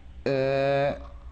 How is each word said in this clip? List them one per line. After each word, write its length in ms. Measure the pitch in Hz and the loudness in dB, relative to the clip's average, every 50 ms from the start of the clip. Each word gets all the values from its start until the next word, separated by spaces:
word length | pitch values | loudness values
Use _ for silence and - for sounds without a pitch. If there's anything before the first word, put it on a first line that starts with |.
| - - - - - | -16 -16 -14 -4 -2
é, 720 | 139 139 131 135 135 135 139 135 139 139 139 139 143 - - - - - - - - | 0 2 2 2 2 2 2 4 4 4 4 2 2 0 -2 -6 -12 -14 -14 -14 -14